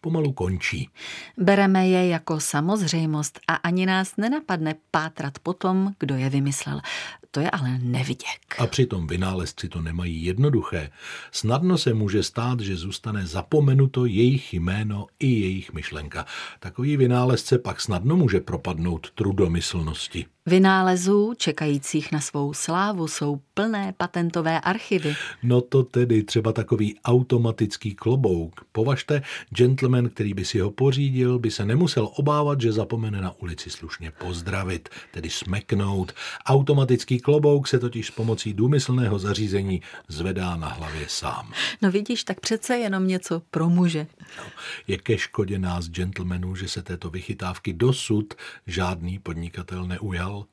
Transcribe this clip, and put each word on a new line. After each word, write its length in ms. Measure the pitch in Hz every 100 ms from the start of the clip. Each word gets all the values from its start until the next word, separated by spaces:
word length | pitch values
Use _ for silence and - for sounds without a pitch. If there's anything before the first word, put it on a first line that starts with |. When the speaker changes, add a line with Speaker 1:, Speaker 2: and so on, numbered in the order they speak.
Speaker 1:
pomalu 320 | 165 165 147
končí. 560 | 135 92 92 - 76 - _ - - - -
Speaker 2:
Bereme 500 | 180 202 196 190 185
je 200 | 185 180
jako 320 | 165 - 156
samozřejmost 1000 | - 147 160 214 170 165 160 151 147 - -
a 60 |
ani 320 | 165 175 180 185
nás 320 | 190 190 -
nenapadne 580 | 220 294 302 180 156 156 _
pátrat 480 | 160 160 - 151 139
po 140 | -
tom, 400 | 175 190 185 196 196
kdo 160 | 139 135
je 140 | 135
vymyslel. 520 | 139 139 139 - 143 - - - - -
To 80 | 147
je 100 | 156
ale 300 | 160 127 127
neviděk. 760 | 123 127 131 120 - - _ -
Speaker 1:
A 100 | 120
přitom 400 | - 123 95 80
vynálezci 600 | 87 92 92 85 - 90
to 120 | 85
nemají 440 | 80 85 87 82 85
jednoduché. 640 | 95 143 120 - 90 71 - - - -
Snadno 460 | - 110 131 180 180
se 160 | -
může 300 | 110 104 101
stát, 360 | 85 - 120 127
že 160 | 98 92
zůstane 520 | 87 - 113 107 90
zapomenuto 800 | 90 - 151 143 131 135 131 123
jejich 480 | 98 123 131 -
jméno 540 | 87 85 98 107 101 104 _
i 80 | 139
jejich 460 | 117 92 95 -
myšlenka. 520 | 80 76 80 73 85 78 - - -
Takový 380 | 92 - 131 147
vynálezce 600 | 127 123 127 113 - 127
pak 240 | - 92
snadno 340 | - 90 110 175
může 240 | 135 95
propadnout 720 | - 82 - 82 85 82 -
trudomyslnosti. 1120 | - 98 95 92 85 - 90 80 78 - 90 - _ -
Speaker 2:
Vynálezů, 840 | 180 190 190 185 185 180 202 208 233
čekajících 760 | - 147 156 143 139 156 156
na 80 | 151
svou 340 | 139 147 143
slávu, 540 | 143 - 170 202 202 156
jsou 340 | - 147 143 _
plné 400 | - 214 214 196 185
patentové 640 | 175 175 170 170 160 160
archivy. 560 | - 208 - 190 151 147 - -
Speaker 1:
No 180 | 120 123
to 220 | 120 135
tedy 400 | 127 120 123 113
třeba 300 | 104 113 110
takový 460 | 110 104 110 104 - -
automatický 920 | 123 123 123 113 113 104 - 107 98
klobouk. 680 | - 131 113 87 82 - -
Považte, 500 | - 117 139 - 147 139 - -
gentleman, 600 | - 123 131 131 127 120
který 240 | - 104
by 120 | 98 92
si 140 | 110
ho 120 | 98
pořídil, 680 | 95 135 131 139 131 123 123
by 120 | 117
se 140 | - 104
nemusel 440 | 131 175 - 107 -
obávat, 460 | 143 147 147 143
že 100 | 117
zapomene 500 | 107 104 113 110 101
na 100 | 92 -
ulici 280 | 87 78 -
slušně 420 | - 82 - 82
pozdravit, 800 | - 90 87 85 95 92 90 - - -
tedy 180 | - 82
smeknout. 840 | - - 98 - 101 98 98 92 - - - -
Automatický 760 | 135 135 143 135 120 - 123
klobouk 480 | 135 151 147 143 131
se 120 | 127
totiž 280 | 120 117 107
s 40 |
pomocí 420 | - 113 110 110
důmyslného 680 | 104 120 143 131 127 117 101
zařízení 600 | 95 98 107 98 98 92 - - -
zvedá 480 | 78 87 95 90 85
na 120 | 76
hlavě 380 | - 78 76 73
sám. 420 | - 65 62 - - - -
Speaker 2:
No 100 | 202
vidíš, 320 | 185 208 240
tak 160 | - 185
přece 380 | - 220 - 240
jenom 300 | 220 190 185
něco 340 | 185 - 165 -
pro 180 | - 165
muže. 380 | 175 175 165 156 _ - -
Speaker 1:
No, 60 | - - - - -
je 100 | 95
ke 200 | - 104
škodě 420 | - - 98 98
nás, 300 | 92 87 85
gentlemanů, 680 | 85 92 98 90 90 90 92
že 120 | 98
se 140 | -
této 280 | - 90 87
vychytávky 640 | 90 - - 90 92 -
dosud 600 | 85 123 135 - 107 107 - - - -
žádný 520 | 90 90 92 85 95
podnikatel 680 | - 80 85 - 87 92 90
neujal. 480 | 90 107 90 90 101 101